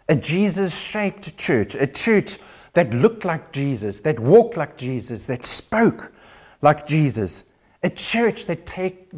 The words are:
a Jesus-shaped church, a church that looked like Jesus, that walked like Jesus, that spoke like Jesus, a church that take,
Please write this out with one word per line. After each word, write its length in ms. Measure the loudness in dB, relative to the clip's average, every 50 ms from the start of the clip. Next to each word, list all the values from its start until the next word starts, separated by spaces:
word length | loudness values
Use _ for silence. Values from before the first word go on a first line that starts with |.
| _
a 80 | 0 0
Jesus-shaped 1200 | 2 0 0 0 0 0 0 0 -2 -2 -2 -4 -6 -8 -8 -6 -4 -4 -4 -6 -8 -14 -12 -8
church, 400 | -4 0 2 2 2 0 0 -2
a 100 | -2 -2
church 520 | -2 -2 -2 0 2 2 2 2 -2 -6 -14 -16 -20 -20 -20 -16 -2
that 220 | 0 2 2 2 2
looked 320 | 4 4 4 2 0 -4
like 260 | -4 -4 -6 -8 -10
Jesus, 480 | -6 -4 -2 -2 -2 -4 -4 -6 -6 -4
that 180 | -2 -2 -2 0
walked 340 | 4 6 6 6 6 4 0
like 220 | -6 -8 -8 -8
Jesus, 480 | -10 -8 -6 -6 -6 -8 -8 -10 -10 -8
that 180 | -8 -6 -4 -2
spoke 680 | 0 0 -2 -2 -2 2 4 4 4 2 0 -6 -20 -20 _ -20 -20 -20 -20 -20 -20 -4 _
like 260 | 4 4 4 2 0
Jesus, 560 | 0 2 2 2 2 0 -2 -4 -4 -6 -8 -14 _ _ _ _ _ _ _ -4
a 60 | -4
church 560 | -4 -4 -6 -2 0 2 2 0 0 -2 -6
that 200 | -8 -8 -8 -8
take, 440 | -12 -8 -6 -6 -6 -6 -10 -18 _ -10